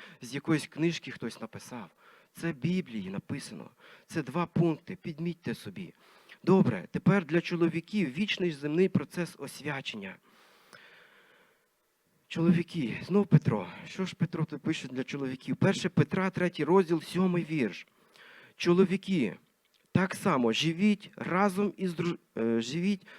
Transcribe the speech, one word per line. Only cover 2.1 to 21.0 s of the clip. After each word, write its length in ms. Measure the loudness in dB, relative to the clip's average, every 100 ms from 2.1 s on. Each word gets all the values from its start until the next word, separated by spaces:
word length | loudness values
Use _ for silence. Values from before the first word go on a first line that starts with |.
| -20 _
Це 200 | -8 -6
в 40 | -4
Біблії 540 | -2 -2 -4 -8 -8
написано. 600 | -8 -8 -10 -10 -14 -16 -20 -20 -20 -8
Це 160 | -6
два 240 | -4 -4 -2
пункти, 500 | 2 2 0 -6 -12
підмітьте 520 | -10 -6 -6 -6 -8
собі. 400 | -8 -10 -12 -14 -16 _ -20 _ -4
Добре, 400 | 4 6 6 0 -4
тепер 340 | 0 4 4
для 160 | 2 0
чоловіків 720 | 0 0 0 0 -4 -2 0
вічний 380 | 0 -2 0 -2
земний 380 | -2 -2 2 2
процес 460 | 2 -2 -6 -6 -8
освячення. 800 | -14 -10 -8 -8 -8 -10 -12 -14 _ _ _ _ _ -20 -20 -20 -20 _ _ _ _ _ _ _ _ _ _ _ _
Чоловіки, 720 | 2 4 4 2 -4 -4 -4 0
знов 200 | 0 6
Петро. 400 | 4 4 0 -4 -12 -12
Що 180 | -6
ж 100 | -6
Петро 300 | -2 -4 -2
тут 180 | -4 -4
пише 260 | -4 -4 -6
для 160 | -8
чоловіків? 520 | -6 -6 -6 -6 -6 0
Перше 320 | 2 2 0
Петра, 420 | 2 2 0 -2
третій 340 | 0 -2 0
розділ, 380 | 4 4 4 0
сьомий 440 | -2 0 2 0 0
вірш. 360 | 0 0 -2 -14 _ _ -20 -20 -20 -20 -2
Чоловіки, 800 | 4 6 4 2 0 0 0 -4 _ _ _ _ _
так 220 | 2 2
само 380 | 0 0 4 4
живіть 580 | 2 0 2 2 2